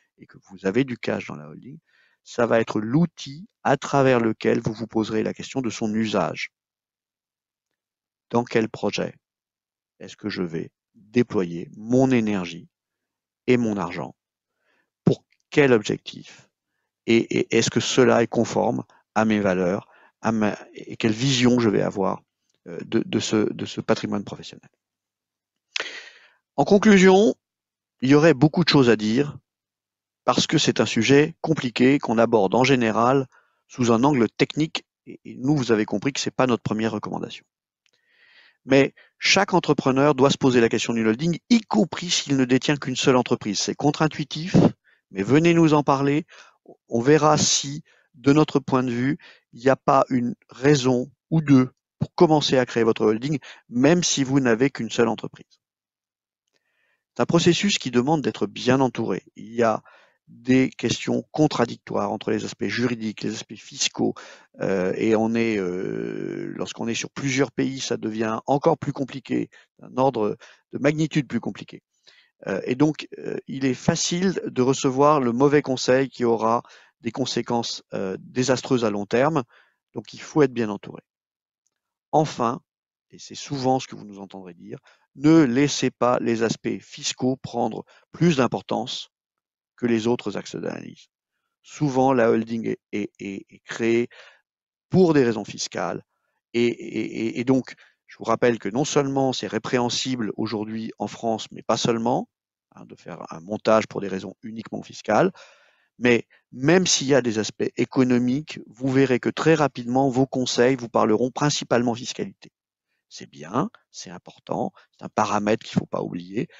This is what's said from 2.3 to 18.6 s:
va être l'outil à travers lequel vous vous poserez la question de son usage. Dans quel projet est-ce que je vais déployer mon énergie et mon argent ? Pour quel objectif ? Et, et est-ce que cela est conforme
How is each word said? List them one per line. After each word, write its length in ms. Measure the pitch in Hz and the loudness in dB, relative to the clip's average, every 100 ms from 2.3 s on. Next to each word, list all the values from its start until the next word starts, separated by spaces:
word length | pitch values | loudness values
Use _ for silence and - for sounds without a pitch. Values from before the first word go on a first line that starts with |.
| - 117 | -4 0
va 140 | 117 | 0
être 200 | 113 110 | 0 -4
l'outil 680 | 107 147 175 - 139 147 202 _ | 0 0 0 -4 -16 -16 -20 _
à 140 | 113 139 | -2 -2
travers 440 | - 143 131 123 | 0 2 4 4
lequel 400 | 113 110 110 120 | 2 0 0 0
vous 120 | 117 | -2
vous 140 | 107 110 | -8 -4
poserez 360 | 110 110 110 | -2 -2 -2
la 100 | 101 | -4
question 300 | 95 - 135 | -6 -8 -6
de 80 | 120 | -6
son 220 | - 110 | -4 -4
usage. 560 | 110 110 104 78 - - _ _ _ _ _ _ _ _ _ _ _ _ _ _ _ _ _ _ | -2 0 0 -2 -4 -12 _ _ _ _ _ _ _ _ _ _ _ _ _ _ _ _ _ _
Dans 140 | 120 | -4
quel 240 | 117 117 117 | 0 -2 -2
projet 460 | - 104 - 87 - _ _ _ _ _ _ _ _ | -4 -6 -4 -6 -10 _ _ _ _ _ _ _ _
est-ce 180 | 92 - | -20 -12
que 120 | 107 | -10
je 140 | 95 | -6
vais 280 | 87 80 87 _ _ | -6 -6 -10 _ _
déployer 760 | _ 101 120 120 110 87 85 98 107 | _ _ -2 0 -2 -4 -8 -12 -14
mon 340 | 110 127 131 | -2 2 4
énergie 580 | 123 110 101 85 85 - _ _ _ _ _ _ _ - | 2 0 -2 -6 -12 -18 _ _ _ _ _ _ _ 0
et 100 | 123 | 2
mon 200 | 113 101 | 2 -2
argent ? 380 | 85 87 65 - _ _ _ _ _ _ _ _ | -4 -8 -10 -14 _ _ _ _ _ _ _ _
Pour 200 | - - _ _ _ | -2 -2 _ _ _
quel 220 | 151 139 | 2 4
objectif ? 800 | 117 104 101 - - - - _ _ _ _ _ _ - | 4 2 -6 -8 -18 -20 -20 _ _ _ _ _ _ 0
Et, 320 | 113 - 120 | 2 2 -2
et 180 | - 113 | 0 0
est-ce 140 | 110 | 0
que 100 | 120 | -2
cela 420 | - - 117 117 | 0 4 4 4
est 40 | 117 | 2
conforme 580 | 120 110 - | 0 -2 -2